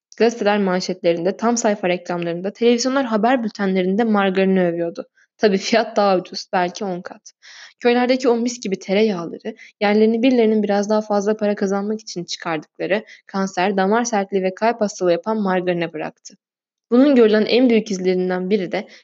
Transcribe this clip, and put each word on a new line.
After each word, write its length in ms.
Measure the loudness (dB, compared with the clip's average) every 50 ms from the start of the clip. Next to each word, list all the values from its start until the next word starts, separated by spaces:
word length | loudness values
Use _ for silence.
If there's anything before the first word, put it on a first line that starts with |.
| _ _ -2
Gazeteler 420 | 0 0 2 2 0 0 0 2 2
manşetlerinde 800 | 2 0 0 -2 -2 -4 -6 -2 0 0 0 0 0 -4 -2
tam 200 | -2 0 0 0
sayfa 320 | 2 0 0 0 0 -2 -2
reklamlarında, 640 | -2 -2 -4 -6 -6 -4 -4 -4 -6 -6 -6 -8
televizyonlar 520 | -4 0 2 2 2 2 0 -2 -2 -2 -2
haber 400 | 0 0 0 2 2 2 0 -2
bültenlerinde 600 | -4 -6 -4 -2 0 0 0 0 0 0 0 0
margarini 580 | 2 2 2 2 2 2 2 2 2 2 2
övüyordu. 420 | 2 0 -2 -2 -4 -4 -4 -6 -8 _ _ _ _ _ _
Tabii 220 | 0 0 0 2 0
fiyat 380 | -2 0 0 0 0 0 0
daha 220 | 0 2 2 2 0
ucuz, 280 | -2 -4 -10 -14 -10 _
belki 320 | -2 -2 -2 -2 -4 -6 -8
on 180 | -8 -8 -8
kat. 300 | -10 -14 -18 -20 -20 -20 _ _ -20 -20 -20 -20 -20 -20 _ -2
Köylerdeki 480 | 0 2 2 2 2 2 0 2 2 0
o 80 | 0
mis 240 | 2 0 -4 -6 -6
gibi 180 | -8 -6 -6 -6
tereyağları, 760 | -4 -2 0 2 2 2 0 -2 -6 -10 -12 -12 -12 -14 -14 -14 -18 -18 _ -2
yerlerini 420 | 0 2 4 4 4 4 2 2
birilerinin 400 | 2 2 4 4 4 4 2 2
biraz 280 | 0 0 0 0 0 0
daha 100 | -2 -2
fazla 360 | 0 0 -2 -2 0 -2 -2
para 180 | -2 -2 -2 -2
kazanmak 460 | -2 -2 -2 -2 -2 -4 -6 -8 -8
için 240 | -10 -12 -12 -10 -10
çıkardıkları 800 | -10 -10 -10 -6 -6 -6 -6 -8 _ _ -6 -4 -2 -2 -2 -4 -8 -20 -20 _
kanser, 500 | _ -6 -4 -4 -4 -2 -2 -2 0 0
damar 280 | 0 2 2 2 0 0
sertliği 380 | 0 -2 -4 -2 -2 -2 -2
ve 120 | -2 -2 -2
kalp 260 | -2 -2 -2 0 0
hastalığı 320 | -2 -4 -2 -2 0 0
yapan 300 | 0 0 -2 -4 -2 -2
margarine 500 | 0 0 0 0 0 -2 -2 -2 -4 -6
bıraktı. 420 | -8 -8 -10 -10 -12 _ -20 -20 -20 _ _ _ _ _ _ _ _ _ _ 0
Bunun 240 | 4 4 4 6 6
görülen 300 | 6 6 6 4 2 2 2
en 220 | 2 4 4 4
büyük 200 | 4 2 0 -2
izlerinden 600 | -4 -2 0 0 0 0 0 -2 -2 -2 -2 0
biri 220 | 0 -2 -2 -2
de 160 | -6 -6 -8 -8 -16 -20